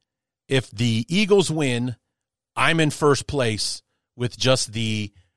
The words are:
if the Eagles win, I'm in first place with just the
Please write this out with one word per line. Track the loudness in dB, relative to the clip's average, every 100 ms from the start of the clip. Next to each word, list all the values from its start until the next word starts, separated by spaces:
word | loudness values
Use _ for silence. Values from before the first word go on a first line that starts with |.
| _ _ _ _ -2
if | -2 -2
the | -4 0 0 0
Eagles | 0 4 4 2
win, | 0 -2 -2 -4 -8 _ _ _ _ _ -2
I'm | 0 2
in | 0
first | 2 2 2 -2
place | -2 -2 -2 -6 -8 _ _ _ -8
with | -8 -2
just | 0 2 0
the | -4 -4 -4 -6 _ _